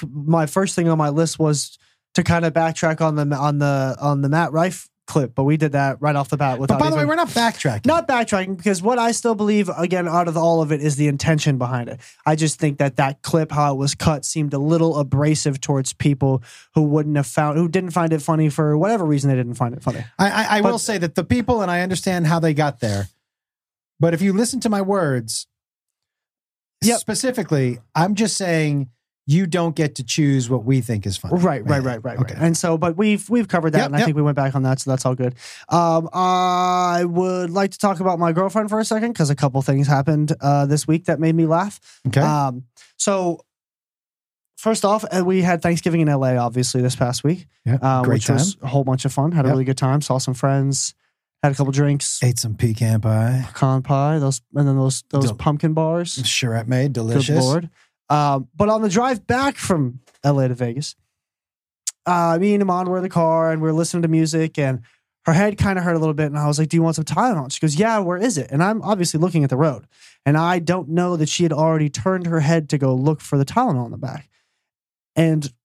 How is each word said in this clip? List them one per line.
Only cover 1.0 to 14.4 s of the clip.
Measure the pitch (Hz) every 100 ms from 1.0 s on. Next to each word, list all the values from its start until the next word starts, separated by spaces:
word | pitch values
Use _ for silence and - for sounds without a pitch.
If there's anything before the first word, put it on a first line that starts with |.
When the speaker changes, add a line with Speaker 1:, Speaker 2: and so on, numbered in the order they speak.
| 147
Speaker 1:
list | 143 160 -
was | 156 147 - - _ _ _ -
to |
kinda | 175 170 165
backtrack | 165 165 160 165 156
on | 160 151
the, | 143 143
on | 147 143
the, | 143 139 131 -
on | 143 143
the | 139
Matt | 156 165
Rife | 151 180 - - _ -
clip, | 165 127 127
but |
we | 139 151
did | 156
that | 139 139 131
right | 147 143
off | 135
the | 143
bat | 143 120
Speaker 2:
But |
Speaker 1:
without | 135 -
Speaker 2:
by | 302
the | 311
way, |
Speaker 1:
even | 294
Speaker 2:
we're | 320
not | 320
backtracking. | 233 233 - 147 110 247
Speaker 1:
Not | 330 330
backtracking, | 254 226 202 185 190
because | 208 185
what | 196 247
I | 233
still | 226 240 220
believe, | 208 208 180 156
again, | 175 180 175
out | 170 170
of | 165
all | 165 165
of | 151
it, | 151
is | 151 139
the | 147
intention | 139 - 156 151 131
behind | 123 127 120
it. | - - - -
I | 156
just | 156 -
think | 156 139
that | 143 -
that | 139 139
clip, | - 170 156
how | 147 147
it | 135
was | 139
cut, | - - 147 -
seemed | 160